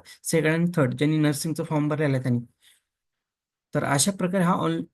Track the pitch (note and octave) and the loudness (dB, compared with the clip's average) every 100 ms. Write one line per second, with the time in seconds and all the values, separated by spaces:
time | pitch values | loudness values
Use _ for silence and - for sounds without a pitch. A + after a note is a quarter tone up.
0 | - - - E3 D3+ E3 E3+ F3 C3 B2 | -14 -14 -2 0 2 2 0 2 0 2
1 | D3 D#3 D3+ C#3+ E3 D3+ D#3 D3+ D3 D3 | 0 2 2 0 -4 -6 -4 -2 -2 0
2 | D3+ C3 B2+ A#2+ A#2+ _ _ _ _ _ | 0 0 0 -2 -2 _ _ _ _ _
3 | _ _ _ _ _ _ _ D3 - C#3 | _ _ _ _ _ _ _ -4 0 0
4 | G3 G3 F3+ G3 E3+ G3 E3 E3 - | 0 0 -2 2 2 2 0 -2 -6